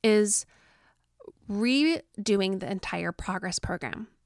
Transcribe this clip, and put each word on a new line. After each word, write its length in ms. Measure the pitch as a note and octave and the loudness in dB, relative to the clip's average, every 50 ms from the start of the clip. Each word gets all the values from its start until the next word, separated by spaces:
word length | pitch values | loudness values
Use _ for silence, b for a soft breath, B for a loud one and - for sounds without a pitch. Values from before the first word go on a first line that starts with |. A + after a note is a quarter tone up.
is 440 | - A3 G#3+ G#3+ G#3+ G#3 G#3 - - b b b b b b b b b b b b _ _ _ - - - _ _ - | 6 6 6 6 6 4 2 -2 -2 b b b b b b b b b b b b _ _ _ -20 -20 -20 _ _ -6
redoing 1080 | G3+ G3+ A3 B3 B3+ C#4 D4 D#4+ E4 - - _ _ - G3+ - G3+ G3 F#3+ F#3+ G3 F#3 | -4 0 2 2 4 4 4 4 2 0 -4 _ _ -6 0 2 2 4 4 2 0 -2
the 100 | - - | -4 -6
entire 400 | G3+ F#3 - - - F3 E3+ F3 | -6 -6 -6 -6 -6 -4 -4 -4
Progress 480 | E3+ - - - F#3 F3+ - F#3 E3+ - | -6 -6 -6 -6 -6 -4 -4 -6 -6 -4
program. 480 | - - F3+ E3+ - A#2 - - A3 - _ _ _ | -4 -4 -6 -6 -6 -8 -8 -8 -10 -14 _ _ _